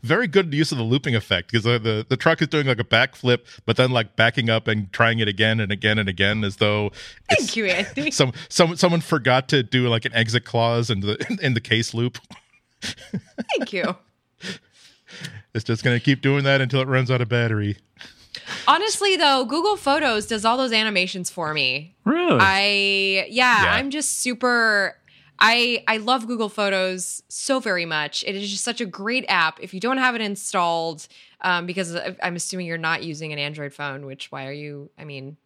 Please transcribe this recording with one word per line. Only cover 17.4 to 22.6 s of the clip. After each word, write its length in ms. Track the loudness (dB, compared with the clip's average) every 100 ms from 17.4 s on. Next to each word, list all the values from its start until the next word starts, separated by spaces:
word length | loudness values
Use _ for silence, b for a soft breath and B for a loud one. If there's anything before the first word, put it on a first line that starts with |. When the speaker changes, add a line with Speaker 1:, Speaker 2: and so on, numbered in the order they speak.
| 2 0 0 -4 _ _ B B B B B B 2
Speaker 2:
Honestly, 500 | 2 2 0 0 4
though, 260 | 4 4 2
Google 300 | 0 0 0
Photos 500 | 0 2 2 -2 -2
does 200 | -2 0
all 100 | 2
those 140 | 2
animations 580 | 2 2 0 -2 -4 -8
for 240 | -6 -4
me. 420 | -2 -2 -2 -8 _ -2
Speaker 3:
Really? 340 | 0 2 4
Speaker 2:
I, 880 | 6 4